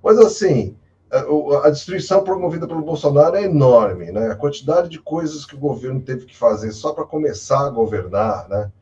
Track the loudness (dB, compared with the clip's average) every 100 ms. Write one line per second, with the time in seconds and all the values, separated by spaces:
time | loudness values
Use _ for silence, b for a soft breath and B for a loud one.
0 | 4 6 6 6 2 2 0 -10 _ _
1 | _ -4 0 -2 2 4 4 2 -6 -8
2 | 2 2 2 -2 -2 -4 -6 -6 -6 -2
3 | 2 4 4 2 0 4 6 6 4 -4
4 | -8 -4 -4 -4 -6 -4 -2 0 -2 -10
5 | -8 -6 -6 -10 -16 -8 -6 -6 -8 -8
6 | -8 -12 -12 _ 0 0 -6 -8 -8 -8
7 | -6 -4 -4 -6 -2 0 0 -2 -2 -2
8 | -4 -2 -2 -4 -6 -6 -6 _